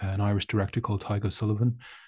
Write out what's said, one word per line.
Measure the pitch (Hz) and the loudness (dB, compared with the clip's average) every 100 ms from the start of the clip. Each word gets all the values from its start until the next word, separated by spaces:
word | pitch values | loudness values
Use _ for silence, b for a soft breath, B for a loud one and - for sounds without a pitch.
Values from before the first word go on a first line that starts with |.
uh, | 98 | -4
an | 98 | 0
Irish | 101 101 - | 2 2 0
director | 107 95 120 | 0 0 -2
called | - 101 | -2 -4
Tadhg | - 101 101 | -2 -2 0
O'Sullivan, | - 107 107 123 120 B B | 0 0 2 2 0 B B